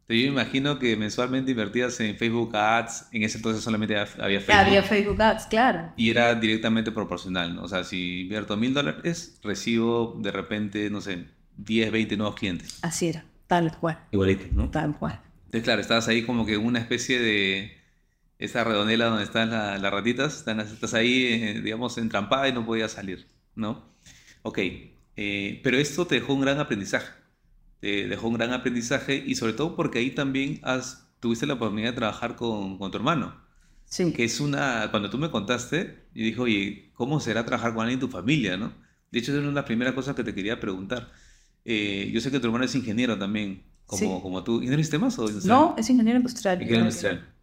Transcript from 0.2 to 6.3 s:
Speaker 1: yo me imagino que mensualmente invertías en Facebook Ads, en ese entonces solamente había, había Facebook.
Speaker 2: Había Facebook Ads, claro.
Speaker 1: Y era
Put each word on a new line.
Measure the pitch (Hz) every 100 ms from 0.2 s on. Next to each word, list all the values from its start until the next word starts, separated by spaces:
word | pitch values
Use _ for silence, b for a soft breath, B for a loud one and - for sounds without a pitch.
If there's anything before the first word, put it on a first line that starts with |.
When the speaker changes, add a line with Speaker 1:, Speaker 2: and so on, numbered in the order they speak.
| 135
Speaker 1:
yo |
me | 139
imagino | 113 135 139 139
que | 120 107
mensualmente | 107 104 123 131 131
invertías | 120 101 117 123 120
en | 110 98
Facebook | 117 117 113 104
Ads, | 107 117 113 - -
en | 113
ese | 110 113
entonces | 113 110
solamente | 110 110 107 104
había, | 104 -
había | 104 98
Facebook. | - 208 190
Speaker 2:
Había | 196
Facebook | 190 208 202 196
Ads, | 220 208 -
claro. | 220 254 170 165 -
Speaker 1:
Y | 113
era | 113 120